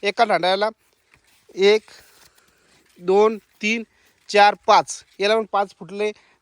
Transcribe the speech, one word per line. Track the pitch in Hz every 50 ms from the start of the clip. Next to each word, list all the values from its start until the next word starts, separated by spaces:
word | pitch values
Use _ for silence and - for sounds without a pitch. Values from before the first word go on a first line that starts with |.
| -
एका | 202 185 - 233
दांड्याला | 214 196 165 170 180 190 196 208 220 220 _ _ _ _ _ _ _ _ _ _ _ _ _ _ _ -
एक, | - 190 202 214 220 _ _ - - _ _ _ _ _ _ _ _ _ _ _ _ _ _ _ _ _ _ _ -
दोन, | 175 180 190 202 214 220 226
तीन, | 202 _ _ _ - - 208 226 233 220 _ _ _ _ _ _ _ _ -
चार, | - 202 202 208 202 - -
पाच, | - 208 180 147 - - - - _ _ -
याला | 190 208 220
पण | 226 220 -
पाच | - 196 208 190 - -
फुटले. | 190 160 196 202 208 214 208 _ _ _ _ _